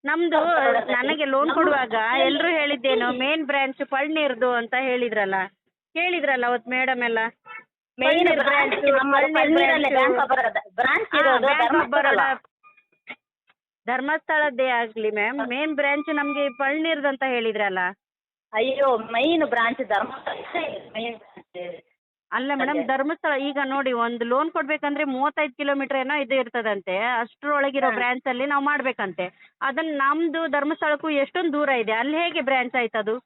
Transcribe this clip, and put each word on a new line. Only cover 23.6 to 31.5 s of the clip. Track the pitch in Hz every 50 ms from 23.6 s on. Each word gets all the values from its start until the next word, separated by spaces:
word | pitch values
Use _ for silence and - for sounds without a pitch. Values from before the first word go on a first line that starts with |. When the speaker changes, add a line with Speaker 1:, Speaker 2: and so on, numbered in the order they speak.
| 277
Speaker 1:
ನೋಡಿ, | 262 269 277 277 262 247
ಒಂದು | 233 233 233 240 233 233
ಲೋನ್ | 233 247 262 302 330
ಕೊಡ್ಬೇಕಂದ್ರೆ | - 339 302 269 302 294 294 285 285 294 302
ಮೂವತ್ತೈದು | 285 262 254 269 302 - - 302 294 247
ಕಿಲೋಮೀಟರ್ | - 294 285 277 277 277 - 277
ಏನೋ | 269 254 262 294
ಇದು | 302 277 226 269
ಇರ್ತದಂತೆ, | 262 254 226 - 247 220 220 208 196 180 - 180 190
ಅಷ್ಟ್ರೊಳಗಿರೋ | 220 240 254 226 240 220 _ _ - 285 294 285 277 277 262 277 262 262
Speaker 2:
ಹಾ. | 220
Speaker 1:
ಬ್ರಾಂಚ್ | 240 240 247 247 254 _ 277
ಅಲ್ಲಿ | 254 247 262
ನಾವು | 285 294 277 277
ಮಾಡ್ಬೇಕಂತೆ. | 285 294 285 247 226 233 - 214 190 175 - 180 180 _ _ - - _ _ -
ಅದನ್ನ | 269 262 285 330 320 302
ನಮ್ದು | 285 277 269 277 311 339 330 277 330 330
ಧರ್ಮಸ್ಥಳಕ್ಕೂ | 320 262 294 285 294 320 - - 311 302 285 - 320
ಎಷ್ಟೊಂದು | 302 285 277 277 _ 359 370 339